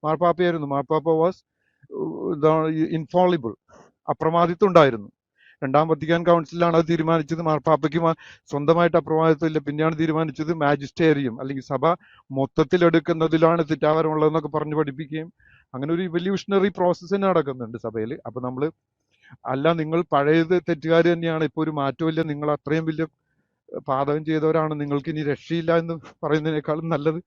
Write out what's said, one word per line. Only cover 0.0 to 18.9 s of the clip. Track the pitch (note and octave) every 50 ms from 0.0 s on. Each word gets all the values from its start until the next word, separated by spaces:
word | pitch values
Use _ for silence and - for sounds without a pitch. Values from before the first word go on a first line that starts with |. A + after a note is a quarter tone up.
| -
മാർപ്പാപ്പയായിരുന്നു, | D3+ D#3 D#3 F3 E3+ E3 D#3+ F3+ F3 E3 E3 D3+ C#3+
മാർപ്പാപ്പ | C#3+ C#3 C#3 _ D#3 D#3 C#3+ E3 D#3+ D#3+ E3
was, | F3+ F#3 _ _ _ _ _ _ _ _ _ _ _ - D#3 D#3 D#3+ - - - F3 F3 D3
ഇതാണ്, | C#3+ D#3 D#3+ D#3+ D#3 D#3+
ഇൻഫാളിബിൾ, | D#3+ D#3 D#3 - E3 D#3+ D#3 - - F3+ F3+ F3+ F3 D#3+ A#2 A#2 G2 _ _ _ _ - - _ _ _ _ -
അപ്രമാദിത്വം | D#3 _ - D#3+ E3 E3+ F3 E3+ F3 E3 G#3 G3
ഉണ്ടായിരുന്നു. | F3+ E3+ D3+ C3+ A#2 A2 G2+ - _ _ _ _ _ _ _ _ _ _ -
രണ്ടാം | C3+ C3 D3 D#3 D#3+
വത്തിക്കാൻ | D#3+ D3 D3+ D#3 E3+ E3+ F3
കൗൺസിലാണ് | F3 F3 E3+ E3 - E3+ E3+ E3+ E3+ E3 E3
അത് | E3+ D#3
തീരുമാനിച്ചത്. | E3+ E3 D#3+ D#3+ E3 E3 D3+ C#3 E3 D#3+
മാർപ്പാപ്പയ്ക്ക് | E3+ D#3+ D#3 D3+ - E3 D#3 D3 C#3+ D#3 C#3+ E3+
മാ-, | E3+ E3 E3 _ - - - _ _ _
സ്വന്തമായിട്ട് | - C#3+ D3 D3 E3 E3+ E3+ E3+ D#3+ E3+
അപ്രമാദിത്വം | - - D#3+ D#3+ D#3+ D#3+ D#3+ C#3+ E3 D#3+
ഇല്ല. | D#3 D#3
പിന്നെയാണ് | C#3 D3 D3 D3 D#3 D#3+ E3 D3+
തീരുമാനിച്ചത് | D#3+ D#3+ D#3 D#3 E3 D#3 C#3 - D#3 D3+ F3
മാജിസ്റ്റേറിയം, | E3 D3 C#3+ D3 C#3 C#3 C3 _ - E3+ D#3+ D3+ C#3+ C#3 B2 A2 -
അല്ലെങ്കിൽ | C3 C3+ C#3 C3+ B2
സഭ | - C#3+ B2+ C3+ D#3+ F3 - _ _ _ _ _ _
മൊത്തത്തിൽ | C#3 C3+ C3+ C3 _ - D#3 C3 - F3+ E3+
എടുക്കുന്നതിലാണ് | E3+ E3 E3 D3+ - E3+ D#3+ D#3+ D#3+ D#3+ D#3+ E3 E3 E3+ E3+ E3
തെറ്റാവരമുള്ളതെന്നൊക്കെ | C#3+ D#3 C#3 C#3 D3+ D3+ D#3+ D#3+ D#3+ D#3 D#3 D3+ D#3 D#3 D#3+ D3+ D3+ C#3+ D3+
പറഞ്ഞ് | D3 D3+ D3+
പഠിപ്പിക്കുകയും | D3+ D#3 D3 C3+ C3 D#3+ C3+ D3+ D#3 D#3+ E3+ _ _ _ _ _ _ _ _ -
അങ്ങനെ | B2+ C#3 D3+ E3
ഒരു | E3
ഇവല്യൂഷണറി | F#3+ F#3 D#3+ F3 F3 F#3+ G3 F#3 - - G3 G3 F#3+ G3+ F#3 -
പ്രോസസ്സ് | F3+ F3+ F3 - F3 E3 G3
തന്നെ | G3 G3 G3
നടക്കുന്നുണ്ട് | F#3 E3 D3 C#3+ C3+ B2+ B2 A2 A#2+ A2+
സഭയില്. | - A#2 G#2+ A2+ G#2+ A2+ C#3+ - -
അപ്പൊ | A#2 G#2+ B2+
നമ്മള് | B2 B2 B2+ B2+ C#3+ D#3+ D#3+ _ _ _